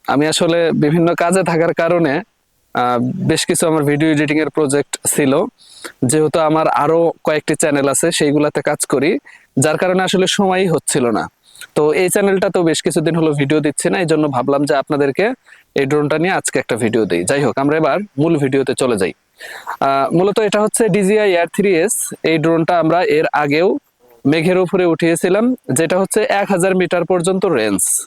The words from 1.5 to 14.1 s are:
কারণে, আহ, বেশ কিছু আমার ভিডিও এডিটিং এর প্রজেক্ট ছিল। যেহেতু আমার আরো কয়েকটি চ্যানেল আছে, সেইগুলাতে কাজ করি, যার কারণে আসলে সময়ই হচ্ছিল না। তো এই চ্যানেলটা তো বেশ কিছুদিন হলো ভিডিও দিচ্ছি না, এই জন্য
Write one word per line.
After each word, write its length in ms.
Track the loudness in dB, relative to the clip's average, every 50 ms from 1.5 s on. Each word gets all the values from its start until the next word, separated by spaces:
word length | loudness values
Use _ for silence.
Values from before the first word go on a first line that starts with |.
| 0 0 0 0 0
কারণে, 480 | 0 0 0 2 2 2 0 0 -2 -4 -8 _ _ _ _ _ _ _ _ -4
আহ, 240 | -2 0 0 0 0 -2
বেশ 440 | -4 -4 -4 -2 -2 -2 0 -2
কিছু 200 | -2 -2 0 0
আমার 180 | 0 0 2 0
ভিডিও 240 | 0 0 0 2 2
এডিটিং 300 | 2 2 0 0 0 0
এর 120 | -2 -2
প্রজেক্ট 480 | -2 -2 0 0 0 0 -2 -4 -6 -8 -6
ছিল। 380 | -4 -2 0 2 2 2 0 0 -2 -6 _ -20 -20 -20 -20 -20 -20 -8 _ -2
যেহেতু 380 | 0 2 2 0 2 2 0
আমার 280 | 0 2 2 0 0 0
আরো 440 | 0 0 0 2 2 2 2 0 -2 _ -2
কয়েকটি 300 | -2 -2 -2 -2 -2 -2
চ্যানেল 340 | 0 0 0 0 0 0 0
আছে, 240 | 0 0 0 -2 0
সেইগুলাতে 500 | 0 0 0 2 2 0 0 -2 -2 -2
কাজ 240 | -2 -2 -4 -4
করি, 320 | -2 -2 0 0 0 -2 -2 -6 -12 -20 -20 _ _ -2 0
যার 200 | 0 0 0 0
কারণে 240 | 0 0 0 0 0
আসলে 240 | 0 0 0 0
সময়ই 400 | 0 0 0 0 0 0 0 0
হচ্ছিল 440 | 0 -2 -2 -2 -2 -2 0 0 0
না। 180 | 0 -2 -4 -8 -12 _ _ _ -20 -20 -20 -6 -2
তো 180 | 0 0 2 2
এই 160 | 2 0 0
চ্যানেলটা 420 | 0 0 0 0 0 0 0 0
তো 120 | 0 0 0
বেশ 200 | 0 0 0 -2
কিছুদিন 340 | -2 -2 0 0 0 0
হলো 160 | 0 0 0 0
ভিডিও 280 | 0 0 0 0 0
দিচ্ছি 300 | 0 0 -2 -2 -2 -2
না, 100 | -2 -2
এই 60 | 0
জন্য 220 | 0